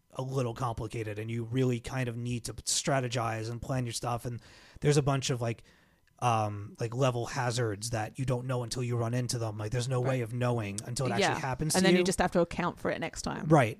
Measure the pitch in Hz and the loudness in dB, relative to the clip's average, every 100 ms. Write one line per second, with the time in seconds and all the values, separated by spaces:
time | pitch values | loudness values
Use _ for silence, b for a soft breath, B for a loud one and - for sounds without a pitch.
0 | _ - 131 135 123 117 127 113 113 120 | _ -8 -4 -2 -2 -2 -4 -4 -6 -6
1 | 107 104 110 117 113 127 127 120 - 131 | -6 -6 -6 -4 -2 2 2 2 -4 -4
2 | 123 117 120 120 - 110 - - - 139 | -4 -4 -4 -4 -6 -8 -2 0 2 2
3 | 127 123 113 113 110 117 - 131 120 113 | 2 -2 -2 -2 -6 -8 -2 -2 -2 -4
4 | 127 120 123 120 B B B B 143 147 | -2 -2 -4 -8 B B B B 4 4
5 | 139 135 127 123 117 113 b b b b | 4 2 0 -2 -2 -4 b b b b
6 | b - 120 113 107 104 104 - 117 120 | b -2 2 2 2 -2 -10 -6 -6 0
7 | 135 120 117 139 123 120 113 101 117 117 | 2 2 -2 -2 0 0 0 -2 -4 -4
8 | 110 - 127 123 127 123 117 127 123 120 | -4 -4 -2 -2 -2 -4 -4 -4 -2 0
9 | 113 123 120 123 113 107 107 123 120 127 | 0 0 -2 -2 -4 -4 -4 -2 0 0
10 | 123 131 110 123 123 120 101 98 - 123 | 2 0 -2 0 0 0 -2 -6 -6 -2
11 | 127 - 180 - 139 127 156 185 190 185 | 0 2 2 0 -4 -2 2 4 6 6
12 | 180 - 180 180 175 - 175 - 185 - | 4 2 2 4 2 2 -2 -2 -4 -2
13 | 160 - - 117 147 156 110 - | -4 -6 -6 -4 6 6 6 0